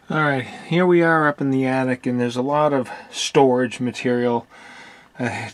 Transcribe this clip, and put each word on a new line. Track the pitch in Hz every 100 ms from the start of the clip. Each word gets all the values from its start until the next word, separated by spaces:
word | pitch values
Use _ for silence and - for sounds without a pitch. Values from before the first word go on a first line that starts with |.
| -
All | 156
right, | 147 135 113
here | - - 165 180
we | 170
are | 165 160 147
up | 147
in | 139
the | 135 131
attic, | 131 127 127 127
and | 123
there's | 120 123
a |
lot | 135 147 151
of | 139 120 - -
storage | - - 151 135 123 123 -
material. | 123 - 127 123 120 117 - - - - - - - -
I | 120 107 110